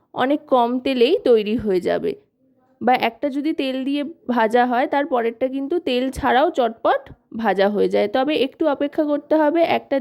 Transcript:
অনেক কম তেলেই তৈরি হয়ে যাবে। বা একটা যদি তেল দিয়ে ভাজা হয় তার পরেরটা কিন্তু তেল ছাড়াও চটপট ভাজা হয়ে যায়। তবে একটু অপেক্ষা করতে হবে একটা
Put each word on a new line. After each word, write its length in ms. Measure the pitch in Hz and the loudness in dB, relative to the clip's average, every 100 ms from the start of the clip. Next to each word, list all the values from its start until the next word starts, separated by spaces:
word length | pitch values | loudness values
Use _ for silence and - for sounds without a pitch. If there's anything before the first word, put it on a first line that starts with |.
| _ | _
অনেক 260 | - 254 294 - | -4 0 0 2
কম 180 | 254 233 254 | 2 2 0
তেলেই 300 | 269 254 240 453 262 | -2 2 2 4 4
তৈরি 260 | 226 202 226 | 4 2 -2
হয়ে 180 | 208 185 180 | 0 0 0
যাবে। 240 | 170 160 - _ _ _ _ _ - | -2 -2 -6 _ _ _ _ _ -4
বা 140 | 226 - 226 | 0 2 0
একটা 180 | - 285 269 | -4 -6 -4
যদি 140 | 294 320 | -4 -4
তেল 160 | 269 262 262 | -4 -4 -4
দিয়ে 140 | 285 294 - - | -4 -6 -10 -4
ভাজা 280 | 240 220 240 247 | 0 2 2 2
হয় 160 | 240 294 | 0 0
তার 120 | 285 285 | 0 0
পরেরটা 340 | 247 233 233 254 | -2 -2 -2 -4
কিন্তু 200 | 269 269 349 294 | -4 -4 -4 -2
তেল 160 | 247 262 - | -2 -2 -2
ছাড়াও 320 | 254 240 330 - | 0 2 2 0
চটপট 440 | 233 - 220 539 - - _ 226 | -2 -2 -2 -2 -4 -20 _ -4
ভাজা 240 | 226 185 196 | -2 2 2
হয়ে 140 | 208 190 | 2 0
যায়। 140 | 202 208 262 | 0 0 -2
তবে 180 | 262 311 269 | -2 -2 -2
একটু 180 | - 320 | -2 -2
অপেক্ষা 300 | 277 285 - 294 | -2 -4 -2 -2
করতে 240 | 294 - 311 | -2 0 2
হবে 200 | 294 330 339 233 | 2 2 0 0
একটা 180 | - 277 | -2 -4